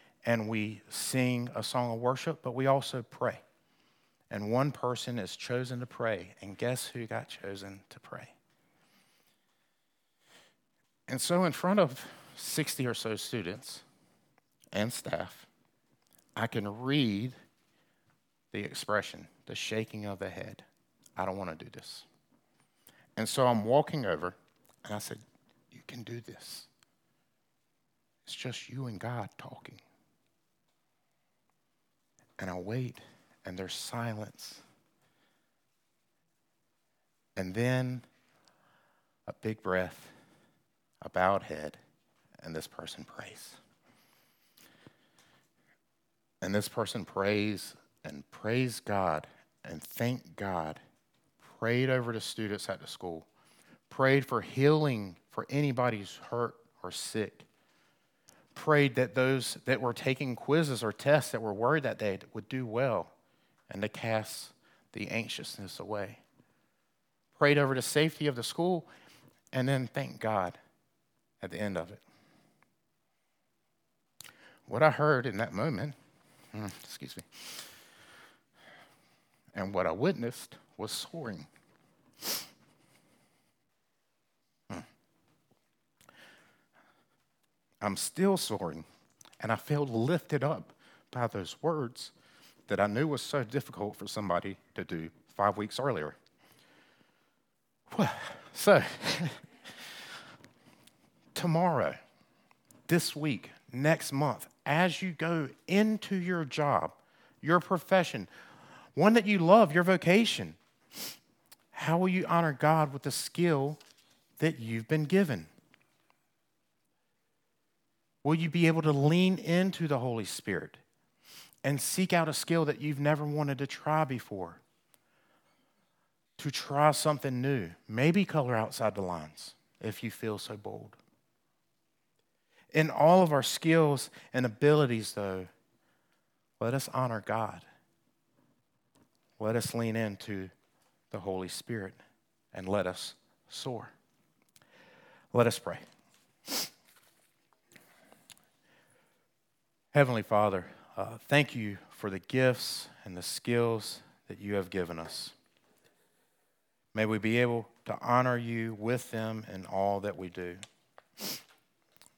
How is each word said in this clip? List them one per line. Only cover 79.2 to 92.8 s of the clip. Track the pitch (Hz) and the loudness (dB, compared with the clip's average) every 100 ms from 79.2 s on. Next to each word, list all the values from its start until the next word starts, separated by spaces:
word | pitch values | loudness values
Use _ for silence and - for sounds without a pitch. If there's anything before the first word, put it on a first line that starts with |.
| _ _ _ | _ _ _
and | 98 98 | -8 -4
what | 98 90 | 0 0
I | |
witnessed | 87 160 147 120 - - - _ - | 2 0 0 -4 -8 -14 -20 _ -12
was | 107 | -8
soaring. | - - 170 123 87 73 _ _ _ _ _ _ - - - - - _ _ _ _ _ _ _ _ _ _ _ _ _ _ _ _ _ _ _ _ - | -8 -8 -10 -8 -10 -14 _ _ _ _ _ _ -12 -8 -8 -8 -20 _ _ _ _ _ _ _ _ _ _ _ _ _ _ _ _ _ _ _ _ -12
Hmm. | 90 - _ _ _ _ _ _ _ _ _ _ _ - - - - _ _ _ _ _ _ _ _ _ _ _ _ _ - | -12 -12 _ _ _ _ _ _ _ _ _ _ _ -20 -20 -20 -20 _ _ _ _ _ _ _ _ _ _ _ _ _ -6
I'm | 104 95 | -4 -2
still | - - 196 190 | -4 2 4 4
soaring, | - 101 87 78 82 _ _ _ - - | 0 -4 -4 -6 -12 _ _ _ -20 -8
and | 107 | -2
I | 117 | -2
feel | - 147 | 0 0
lifted | 139 113 127 175 - 143 | 0 2 2 2 0 0
up | 139 143 - - - - _ | 0 -2 -8 -20 -20 -20 _
by | 123 117 | -4 -2
those | 101 87 - | -2 -8 -4
words | 151 156 120 - - _ _ - - _ - | -2 -2 -4 -8 -16 _ _ -20 -20 _ -4
that | |
I | 98 | 2